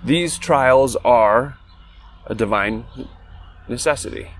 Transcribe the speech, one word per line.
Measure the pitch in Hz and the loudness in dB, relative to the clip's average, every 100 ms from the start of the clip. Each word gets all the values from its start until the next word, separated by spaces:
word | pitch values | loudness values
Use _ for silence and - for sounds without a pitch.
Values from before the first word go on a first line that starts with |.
these | 117 160 170 - | 0 -2 -2 -6
trials | - 147 131 131 135 117 | -2 2 4 4 4 0
are | - 120 107 110 139 135 - - - - - - - | 2 4 6 4 0 -10 -20 -20 -20 -20 -20 -20 -10
a | 110 | -4
divine | 107 104 101 110 113 127 - - - - - - - | -2 0 -2 -4 -12 -16 -16 -18 -20 -20 -20 -20 -12
necessity. | 120 156 143 - - 98 - | -6 -4 -4 -6 -12 -14 -18